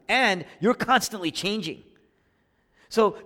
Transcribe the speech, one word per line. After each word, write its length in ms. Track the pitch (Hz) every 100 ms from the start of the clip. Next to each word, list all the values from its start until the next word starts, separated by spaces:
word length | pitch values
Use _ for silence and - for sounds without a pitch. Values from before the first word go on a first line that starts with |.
| -
And 360 | 240 226 185 - -
you're 140 | 196
constantly 560 | 247 - 254 - 214 165
changing. 540 | - 185 214 156 - - _ _ _ _ _ _ _ _ _ -
So 280 | 226 214 -